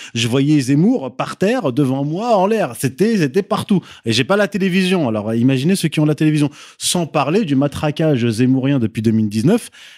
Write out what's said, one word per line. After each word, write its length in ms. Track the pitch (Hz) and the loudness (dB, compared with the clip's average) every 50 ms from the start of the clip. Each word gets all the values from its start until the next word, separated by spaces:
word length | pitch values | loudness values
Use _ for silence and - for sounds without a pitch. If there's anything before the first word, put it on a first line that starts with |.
| - - - | -10 -8 -4
je 120 | 117 117 117 | -2 -2 0
voyais 320 | 120 139 139 147 156 147 | 0 0 2 4 2 2
Zemmour 560 | 127 120 143 143 175 226 269 233 131 127 - | 2 2 2 2 4 2 2 0 -2 -6 -8
par 220 | - 143 - - - | -8 -8 -8 -4 -2
terre, 340 | 185 202 247 262 190 139 | -2 0 0 0 -2 -2
devant 320 | 117 147 147 127 131 139 139 | 0 0 0 0 0 -2 -2
moi, 320 | 147 156 190 226 247 226 190 | -4 -4 -4 0 0 2 2
en 100 | 180 202 | 2 2
l'air. 260 | 226 214 180 131 113 | 0 0 -2 -4 -4
C'était, 420 | - - 127 131 - 190 226 233 196 | -4 -6 -6 -2 0 0 0 2 0
c'était 260 | 156 131 127 196 196 | 0 0 0 -2 -2
partout. 380 | - 220 185 - - 208 175 - - - - _ | -2 -4 -6 -2 0 0 0 0 -4 -12 -10 _
Et 80 | 117 110 | -2 -2
j'ai 100 | 113 135 | -2 0
pas 120 | - 196 | 0 0
la 120 | 208 202 196 | 0 0 -2
télévision. 600 | - 190 190 190 170 196 190 180 190 180 147 117 | -2 -2 -2 0 0 0 0 0 0 0 0 -2
Alors, 240 | 107 107 101 110 117 | -2 -4 -4 -2 -2
imaginez 400 | 117 120 131 135 127 135 175 196 | 0 2 2 2 2 0 0 0
ceux 140 | - - 156 | 0 -2 -2
qui 100 | - 160 | 0 0
ont 60 | 151 | 0
la 100 | 151 151 | 0 0
télévision. 340 | - 160 156 151 151 147 143 - - - - - - | 0 0 0 2 2 0 -2 -2 -8 -16 -20 -16 -8
Sans 260 | - - - - 147 | -6 -4 -2 -2 -4
parler 400 | 143 - 151 135 139 170 220 233 | -2 -2 -2 -2 0 0 0 0
du 100 | 147 143 | 0 0
matraquage 760 | 131 143 143 - - - 151 147 - 165 156 147 117 120 120 | 0 0 0 -2 -4 -4 -4 -2 0 0 0 2 2 0 0
zemmourien 480 | 110 107 127 127 131 131 127 139 143 135 | 0 0 2 2 2 2 0 0 0 0
depuis 220 | 113 107 - 117 | 0 -2 -4 -2
deux 100 | 107 113 | 0 2
mille 160 | 110 110 110 104 | 2 2 0 0
dix-neuf 420 | 101 110 107 160 226 233 - - - - - - - | -2 0 2 2 2 2 0 -6 -14 -20 -20 -20 -20